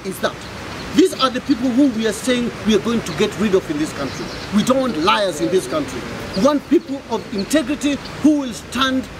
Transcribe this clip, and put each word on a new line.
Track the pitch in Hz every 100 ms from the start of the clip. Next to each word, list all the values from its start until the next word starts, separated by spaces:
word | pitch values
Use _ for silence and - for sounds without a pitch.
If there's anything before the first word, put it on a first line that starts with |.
| 196
is | 180
that? | - - - - - - - 202
These | 370 -
are | 262
the | 247
people | - 226 254
who | 233 285
we | 220 220
are |
saying | 202 - 247 233 - 202
we | 214
are |
going | 226 226
to | - 151
get | 202 156
rid | 214
of | 185 -
in | 147
this | 151
country. | - 135 - 120 - - 208
We |
don't | 202 269
want | 254 156
liars | 180 220 196 147
in | 165
this | 180 -
country. | 156 135 123 - - - 190
We | 247
want | 294 -
people | 320 - 269 -
of | 226 - 202
integrity | 196 302 240 294 294 277 - -
who | 294 294
will | 262
stand | 190 - 240 262 262 -